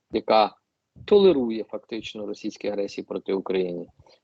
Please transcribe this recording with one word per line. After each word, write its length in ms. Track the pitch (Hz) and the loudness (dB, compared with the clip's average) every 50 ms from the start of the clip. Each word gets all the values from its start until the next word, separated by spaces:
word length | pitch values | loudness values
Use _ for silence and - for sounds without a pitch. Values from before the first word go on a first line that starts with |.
| _ _ | _ _
яка 440 | - 110 - - 110 110 104 95 - _ _ _ _ _ _ _ _ - - | -6 -4 0 4 4 4 4 2 -2 _ _ _ _ _ _ _ _ -18 0
толерує 580 | - 208 202 196 190 160 135 120 117 113 107 101 | 4 6 6 8 6 6 4 0 -2 -4 -6 -6
фактично 640 | - - 104 - _ 117 110 104 - - 110 104 | -8 -10 -12 -10 _ -10 -10 -10 -12 -12 -10 -10
російські 420 | 101 104 - - 107 - - - | -10 -10 -8 -10 -10 -10 -6 -6
агресії 380 | 101 101 101 98 98 - - 98 | -6 -4 -4 -6 -6 -6 -10 -10
проти 280 | - 95 95 - - 98 | -8 -8 -8 -4 -2 -2
України. 520 | 98 90 - 95 95 92 90 87 85 85 - _ _ _ _ _ _ | -2 -2 -2 -2 -2 -2 -2 -6 -8 -10 -14 _ _ _ _ _ _